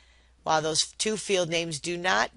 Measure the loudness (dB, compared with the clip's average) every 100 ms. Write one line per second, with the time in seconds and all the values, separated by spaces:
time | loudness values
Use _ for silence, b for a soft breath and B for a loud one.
0 | b b b b 0 0 2 0 -2 -2
1 | -2 -2 0 0 2 0 -2 -6 -6 -4
2 | 0 2 0